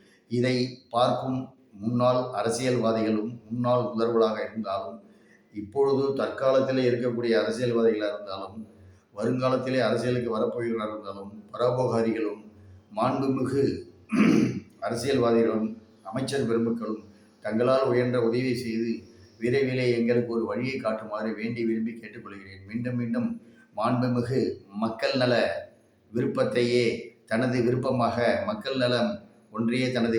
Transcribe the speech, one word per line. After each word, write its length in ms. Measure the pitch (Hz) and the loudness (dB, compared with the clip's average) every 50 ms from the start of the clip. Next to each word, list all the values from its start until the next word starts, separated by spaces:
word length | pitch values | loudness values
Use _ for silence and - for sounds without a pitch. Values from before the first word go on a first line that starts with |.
| - _ _ _ _ - | -20 _ _ _ _ -4
இதை 240 | 117 123 120 127 127 123 123 131 - - - _ | 0 0 2 2 2 2 0 -2 -4 -10 -12 _
பார்க்கும் 500 | - 117 123 135 127 - - 131 131 131 131 - - _ _ _ - 101 | 0 2 2 2 2 0 -2 -4 -4 -4 -6 -8 -12 _ _ _ -14 -8
முன்னாள் 420 | 101 113 123 123 123 123 127 127 120 104 101 | -4 -2 0 2 4 4 4 2 0 -2 -2
அரசியல்வாதிகளும் 960 | 101 104 113 117 127 127 127 123 117 110 110 113 110 107 110 110 107 107 117 123 120 - | -2 -2 -2 -2 0 0 0 0 2 2 2 2 2 2 0 0 0 -2 -4 -6 -10 -10
முன்னாள் 400 | 110 113 123 120 123 123 123 117 | -8 -6 -2 0 2 2 2 0
முதல்வர்களாக 540 | - - 110 113 117 117 113 113 110 107 107 107 | 0 -2 0 0 2 4 4 4 4 2 -2 -6
இருந்தாலும், 520 | 104 104 113 107 98 98 101 - - - - - - - _ _ _ _ _ _ _ - | -6 -6 -6 -6 -4 -4 -4 -6 -8 -12 -14 -16 -20 -20 _ _ _ _ _ _ _ -12
இப்பொழுது 500 | 104 104 98 104 139 139 139 139 131 135 139 135 135 | -12 -10 -6 0 0 2 4 4 2 2 0 0 0
தற்காலத்திலே 680 | 107 104 - - 135 135 135 131 131 131 131 131 127 123 | -2 -2 -2 0 2 4 4 4 4 2 2 2 2 2
இருக்கக்கூடிய 460 | 120 120 123 123 117 113 117 117 113 110 | 2 2 0 -2 -2 0 0 2 2 2
அரசியல்வாதிகளாக 760 | 110 110 113 113 127 120 117 117 117 113 110 107 107 104 101 | 2 0 0 -2 0 0 2 4 4 4 4 2 0 -2 -4
இருந்தாலும், 420 | - 104 98 95 98 95 95 104 113 107 - - - - - - - _ _ - | -6 -8 -10 -10 -10 -10 -10 -12 -14 -16 -16 -18 -20 -20 -20 -20 -20 _ _ -8
வருங்காலத்திலே 640 | 101 107 120 127 127 127 131 131 127 123 127 127 131 | -4 -2 -2 0 0 0 0 0 0 0 0 0 2
அரசியலுக்கு 520 | 120 110 110 113 117 123 123 120 117 113 | 2 2 2 0 0 0 0 0 0 -2
வரப்போகிறவர்களாக 640 | 110 110 117 120 - 120 117 117 113 110 107 107 107 | -2 0 0 -2 -2 -2 -2 -2 -2 -2 -4 -6 -8
இருந்தாலும், 380 | 107 101 98 98 101 98 101 107 107 - - | -8 -10 -10 -12 -12 -12 -14 -14 -16 -18 -10
பரோபகாரிகளும் 920 | - 107 117 127 127 127 127 117 113 113 113 113 110 110 104 104 104 - - - - - - - - - - - 104 | -4 0 2 2 2 2 0 2 2 2 2 2 0 0 -2 -4 -4 -6 -12 -18 -20 -20 -20 -20 -20 -20 -20 -12 -4
மாண்புமிகு 720 | 104 113 127 135 135 135 135 131 127 127 131 135 139 135 - - - - - - - - - | -2 0 0 0 0 0 0 0 0 -2 -2 0 2 2 2 0 -2 -8 -14 -20 -20 -10 -4
<clears throat> 760 | - - - - - - - - - - - - - - - | 0 2 4 4 4 4 4 2 0 -4 -8 -12 -12 -8 -6
அரசியல்வாதிகளும் 800 | 104 117 117 117 139 139 127 120 117 117 113 113 110 110 110 110 110 - - - - - _ - | -4 -4 -2 0 0 2 4 4 4 4 4 4 4 2 0 -2 -2 -6 -8 -16 -20 -20 _ -12
அமைச்சர் 440 | 98 101 131 131 110 139 139 123 113 | -8 -6 -4 -4 -2 -2 0 0 0
பெருமக்களும் 540 | 113 117 117 117 113 117 113 107 107 107 - - - - - - _ _ - | 0 2 2 0 0 -2 -4 -6 -6 -8 -10 -14 -20 -20 -20 -20 _ _ -6
தங்களால் 400 | 107 107 110 120 127 131 135 131 123 | -2 0 2 2 4 4 4 4 2
உயன்ற 280 | 120 123 123 123 123 127 | 2 2 2 2 2 2
உதவியை 340 | 117 113 113 127 127 131 127 | 2 2 2 2 0 0 0
செய்து 360 | 110 117 117 110 110 117 117 113 - - - - - - - - - | -2 -2 -4 -4 -2 -2 -2 -4 -6 -8 -14 -20 -20 -20 -20 -12 -6
விரைவிலே 460 | 113 123 127 139 139 127 127 127 127 123 120 | -2 0 2 2 2 2 0 0 2 2 2
எங்களுக்கு 380 | 117 117 117 120 120 120 117 117 | 2 2 2 2 2 2 0 0
ஒரு 100 | 113 110 | -2 -2
வழியை 320 | 101 104 110 123 135 135 120 | -2 -2 -2 -2 -4 -4 -4
காட்டுமாறு 520 | 113 110 110 110 107 104 104 107 107 110 107 | -4 -4 -4 -4 -6 -8 -8 -6 -6 -6 -6
வேண்டி 260 | 104 110 117 123 120 117 | -4 -6 -6 -4 -2 -2
விரும்பி 280 | 113 113 113 113 117 117 | 0 0 0 -2 -4 -6
கேட்டுக்கொள்கிறேன். 720 | - - 104 104 120 110 101 101 98 98 98 98 95 95 | -8 -12 -16 -16 -16 -16 -16 -16 -16 -18 -18 -18 -18 -14
மீண்டும் 320 | 98 107 120 120 123 123 123 | -8 -8 -6 -4 -4 -4 -4
மீண்டும் 300 | 120 113 117 123 117 104 - - - - - - - _ - | -4 -2 -2 -2 -2 -2 -4 -8 -14 -20 -20 -20 -20 _ -6
மாண்புமிகு 640 | - 107 117 127 123 127 127 123 123 117 120 131 127 110 - - - - - 101 | -2 0 0 2 2 2 2 0 0 0 0 0 0 0 0 -2 -6 -10 -14 -8
மக்கள் 400 | 104 113 113 113 - - 135 135 131 | -4 -4 -4 -2 -2 -2 0 0 2
நல 160 | 127 123 123 113 101 90 82 78 - - - _ _ _ _ _ _ _ | 2 2 2 2 2 0 -2 -4 -8 -12 -16 _ _ _ _ _ _ _
விருப்பத்தையே 760 | 107 117 135 131 120 131 127 110 - 123 120 120 120 123 120 113 - - - - - _ _ | -4 -2 -2 0 0 0 0 0 2 2 2 4 4 4 4 2 0 -2 -6 -12 -18 _ _
தனது 320 | - 110 113 127 123 120 127 117 | -4 -2 0 0 2 2 2 2
விருப்பமாக, 540 | 117 123 120 127 135 123 123 120 113 - 120 120 110 101 98 - | 2 2 2 0 0 0 2 2 0 2 2 2 2 2 2 0
மக்கள் 360 | 104 110 110 - 135 135 131 127 | -2 -4 -4 -4 -6 -2 0 2
நலம் 280 | 123 123 120 113 107 - - - - - _ _ _ | 2 2 2 2 0 -2 -4 -10 -16 -20 _ _ _
ஒன்றையே 360 | - 110 117 113 120 127 127 127 | -6 -2 -2 0 0 0 0 0
தனது 260 | 127 123 113 117 113 | 0 0 0 2 2